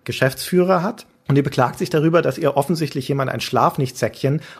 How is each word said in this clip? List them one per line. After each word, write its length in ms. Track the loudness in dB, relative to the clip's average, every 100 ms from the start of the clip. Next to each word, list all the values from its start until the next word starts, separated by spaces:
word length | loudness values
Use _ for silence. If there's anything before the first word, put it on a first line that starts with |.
Geschäftsführer 800 | -10 -2 0 0 -2 0 2 2
hat. 240 | 0 -6 -14 _ 0
Und 100 | 0
die 60 |
beklagt 360 | 2 2 0 0
sich 100 | -2
darüber, 320 | 0 2 2
dass 160 | 2 0
ihr 180 | 0
offensichtlich 540 | 0 0 -2 -2 -4 -4
jemand 220 | -2 -2
ein 100 | -4
Schlafnichtsäckchen 1040 | -2 2 2 2 -4 -2 -4 -2 -2 -2 -6 -8